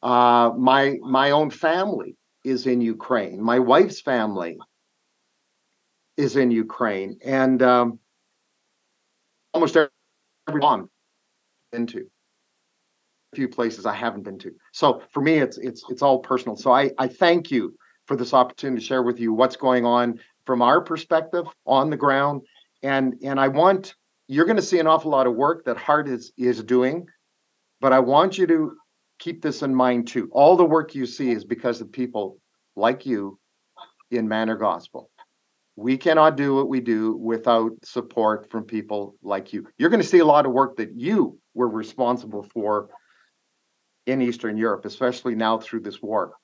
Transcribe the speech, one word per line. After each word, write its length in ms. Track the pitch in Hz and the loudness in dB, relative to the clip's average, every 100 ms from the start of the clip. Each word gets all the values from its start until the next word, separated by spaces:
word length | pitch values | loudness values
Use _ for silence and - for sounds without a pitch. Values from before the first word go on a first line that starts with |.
Uh, 500 | - 123 120 120 117 117 | 2 4 6 6 4 2
my, 400 | 127 135 139 135 | 2 4 2 -2
my 300 | 135 131 139 | -2 0 2
own 180 | 143 151 | 2 0
family 680 | - 165 170 196 160 - - _ _ | -2 -2 0 -2 -6 -10 -16 _ _
is 240 | 131 127 127 | -4 -4 0
in 140 | 123 | 0
Ukraine. 600 | 117 113 - 123 98 92 | 0 -4 -2 -4 -2 -6
My 160 | 113 123 | 0 2
wife's 420 | 123 139 196 - | 4 4 4 0
family 560 | - 123 107 98 85 80 - _ _ _ _ _ _ _ _ _ _ _ _ _ _ - | -4 -2 -2 -4 -8 -10 -20 _ _ _ _ _ _ _ _ _ _ _ _ _ _ -4
is 200 | 143 139 | 0 2
in 140 | 123 | 2
Ukraine, 680 | 113 110 - 117 98 98 - | 2 -2 -4 -4 -4 -8 -10
and, 380 | 123 135 131 127 | -4 0 2 4
um, 360 | 127 123 120 117 _ _ _ _ _ _ _ _ _ _ _ _ _ _ _ | 4 4 2 -2 _ _ _ _ _ _ _ _ _ _ _ _ _ _ _
almost 240 | 165 160 165 | 0 2 4
every, 140 | 147 _ _ _ _ _ - | 2 _ _ _ _ _ -6
every 120 | 151 | 0
one 220 | 143 117 | 2 2
I've 60 | 90 _ _ _ _ _ _ _ _ | -2 _ _ _ _ _ _ _ _
been 140 | 117 117 | -6 -6
to. 180 | 101 95 _ _ _ _ _ _ _ _ _ _ _ _ | -6 -14 _ _ _ _ _ _ _ _ _ _ _ _
A 40 | - | -8
few 120 | 131 | -8
places 360 | 127 117 113 | -4 -6 -4
I 100 | 113 | -8
haven't 280 | 101 117 104 | -6 -6 -8
been 160 | 98 95 | -14 -14
to. 140 | 92 - _ | -16 -20 _
So 300 | - 147 120 - | -2 0 0 -4
for 100 | - | -2
me, 180 | 139 160 | 2 2
it's, 200 | 131 - | 0 -4
it's, 260 | 131 - - | -12 -12 -14
it's 120 | 127 | -2
all 180 | 139 131 | 2 2
personal. 340 | - 127 123 | 0 -4 -4
So 160 | 110 135 | -6 2
I, 220 | 127 139 - | 2 2 -2
I 100 | 131 | -6
thank 420 | - 180 175 165 | 0 2 2 0
you 240 | 131 107 - _ _ _ | -4 -4 -10 _ _ _
for 80 | |
this 180 | 135 120 | -6 0
opportunity 480 | 135 123 - 143 123 | 2 2 -2 -6 -6
to 60 | 110 | -4
share 160 | 131 | -2
with 160 | 120 120 | -2 -2
you 140 | 117 | -2
what's 240 | 110 131 - | 2 2 2
going 280 | 135 127 | 0 2
on 360 | 120 120 120 117 _ _ - | 2 2 0 -4 _ _ -6
from 160 | 127 | 0
our 180 | 120 156 | 4 4
perspective 680 | 175 160 - 165 160 175 156 - - | 2 -10 -2 -2 -2 -6 -6 -12 0
on 240 | 135 143 | 0 2
the 60 | 151 | 0
ground. 460 | 143 135 143 143 - _ _ _ | 0 2 0 -4 -10 _ _ _
And, 300 | 135 139 131 123 | -4 0 0 -4
and 160 | 135 139 | -6 0
I 80 | 135 | 0
want, 480 | 135 175 190 196 - _ _ _ | 4 4 2 -2 -20 _ _ _
you're 160 | 139 | 0
gonna 180 | 165 220 | 2 2
see 160 | 165 175 | 0 0
an 80 | 160 | 4
awful 240 | 160 156 | 2 2
lot 160 | 143 127 | 0 2
of 80 | |
work 300 | 117 143 165 | 2 0 -2
that 120 | - 117 | -4 -8
Heart 320 | - 151 143 | 0 0 0
is, 240 | 123 120 _ | -8 -10 _
is 240 | 123 113 | -2 -2
doing, 440 | 110 123 127 160 175 _ _ _ _ _ _ _ | 0 0 0 -4 -10 _ _ _ _ _ _ _
but 120 | 135 | 2
I 60 | 131 | 2
want 400 | 127 139 190 190 | 4 4 2 2
you 80 | 175 | 0
to 300 | 165 156 - _ _ _ _ | 2 0 -8 _ _ _ _
keep 240 | 165 165 | -12 -6
this 200 | 151 143 | -6 -6
in 120 | 143 | -2
mind 320 | 131 127 123 120 | 0 2 0 -2
too. 220 | 127 98 | -6 -4
All 260 | 123 143 175 | 4 6 6
the 80 | |
work 300 | 170 160 156 | 6 2 -2
you 120 | 139 123 | -8 -8
see 260 | - 135 | -4 -2
is 120 | 113 | -2
because 360 | 98 117 123 117 | -4 -6 -4 -6
of 100 | 107 | -8
people 480 | - 123 113 98 - _ _ _ - | -8 -8 -6 -8 -10 _ _ _ -2
like 280 | 113 - | -2 0
you 360 | 139 113 98 98 _ _ _ _ - _ _ | -4 -6 -6 -12 _ _ _ _ -20 _ _
in 160 | 120 110 | -4 -2
Manor 280 | 110 110 110 | -2 -4 -2
Gospel. 520 | 104 87 - - - _ - _ _ _ _ - | -2 -4 -8 -20 -20 _ -20 _ _ _ _ -10
We 160 | 110 131 | -4 -2
cannot 400 | 165 160 156 139 | 2 4 4 4
do 180 | 143 | 0
what 140 | 135 139 | 0 0
we 120 | 131 | -4
do 360 | 120 110 110 110 | -2 -2 -2 -4
without 560 | 113 113 110 117 113 110 | -4 -4 0 2 0 -6
support 680 | - - 117 - 110 107 - | -12 -10 -8 -2 0 -2 -6
from 140 | 113 | -12
people 520 | 107 107 104 104 101 _ | -8 -10 -8 -10 -10 _
like 320 | - 98 95 | -8 -8 -8
you. 120 | 104 - _ | -14 -14 _
You're 100 | 165 | 0
gonna 140 | 220 | 2
see 160 | 175 180 | 4 4
a 80 | 156 | 6
lot 180 | 147 | 6
of 80 | 143 | 4
work 240 | 135 135 - | 2 0 -2
that 140 | 107 | -10
you 440 | 117 135 214 123 - _ | -8 -2 0 0 -2 _
were 160 | - 123 | -4 -4
responsible 720 | 107 107 - 120 123 110 104 | -4 -10 -4 -2 -2 -6 -14
for 480 | 104 - 104 104 101 - _ _ _ _ _ _ _ _ _ _ | -10 -8 -2 -2 -4 -18 _ _ _ _ _ _ _ _ _ _
in 160 | - 135 | -6 -2
Eastern 380 | 123 120 113 107 | -2 -2 -6 -2
Europe, 260 | 113 98 | -2 -2
especially 500 | 104 - 123 123 127 | -8 -4 -4 -4 -8
now 220 | 113 110 113 | -4 -2 -2
through 220 | - 113 | -4 -10
this 220 | 104 90 | -10 -12
war. 320 | 104 107 85 - | -6 -4 -4 -10